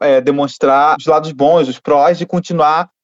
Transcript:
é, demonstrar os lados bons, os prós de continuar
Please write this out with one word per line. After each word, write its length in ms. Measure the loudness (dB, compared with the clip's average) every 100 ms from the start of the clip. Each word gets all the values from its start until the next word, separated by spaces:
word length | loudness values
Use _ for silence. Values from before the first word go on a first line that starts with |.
é, 180 | 0 0
demonstrar 800 | 0 -2 -4 -2 0 2 2 0
os 60 | 0
lados 260 | 0 -2
bons, 380 | -2 2 2 0
os 100 | -4
prós 380 | 0 2 2 0
de 80 | -4
continuar 640 | -6 -4 -2 0 0 -4 _